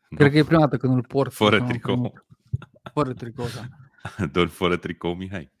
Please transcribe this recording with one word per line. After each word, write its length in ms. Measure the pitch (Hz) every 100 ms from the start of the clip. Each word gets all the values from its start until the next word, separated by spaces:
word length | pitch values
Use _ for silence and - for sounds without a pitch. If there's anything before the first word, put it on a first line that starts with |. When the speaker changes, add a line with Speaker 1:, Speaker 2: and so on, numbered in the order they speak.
| -
Speaker 1:
Nu? 80 | -
Speaker 2:
Cred 140 | 143
că 60 | 147
e 60 |
prima 160 | 143 160
dată 180 | 147 131
când 160 | 127
îl 100 | 127
port 300 | 120 135 123
Speaker 1:
Fără 220 | - 107 107
Speaker 2:
și 60 |
nu 60 | 123
Speaker 1:
tricou. 460 | 120 - 123 120 - _ _ _ - - _ -
Speaker 2:
fără 200 | 151 135
tricou, 320 | 120 117 110 120 110
da. 720 | 123 - - _ - - 80
Speaker 1:
<laughs> 80 |
Dormi 160 | 90 85
fără 260 | - 90 87
tricou, 360 | 85 85 85
Mihai? 380 | 87 95 95 69 _